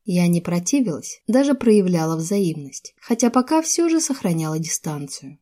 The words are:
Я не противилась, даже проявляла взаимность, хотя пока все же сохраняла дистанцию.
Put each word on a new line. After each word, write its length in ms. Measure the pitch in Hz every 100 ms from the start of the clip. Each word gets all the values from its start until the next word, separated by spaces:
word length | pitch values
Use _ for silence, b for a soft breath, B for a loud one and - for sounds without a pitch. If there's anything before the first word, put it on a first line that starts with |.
Я 220 | - 180 175
не 140 | 175
противилась, 800 | 175 175 175 285 214 123 - - -
даже 280 | 254 277
проявляла 640 | 277 233 214 185 170 160 160
взаимность, 800 | 165 202 180 147 139 - - _
хотя 300 | - 226 240
пока 320 | 254 247 320
все 260 | 320 - 339
же 120 | 320
сохраняла 580 | 311 262 190 165 156 156
дистанцию. 800 | 160 - 165 147 143 - 139 151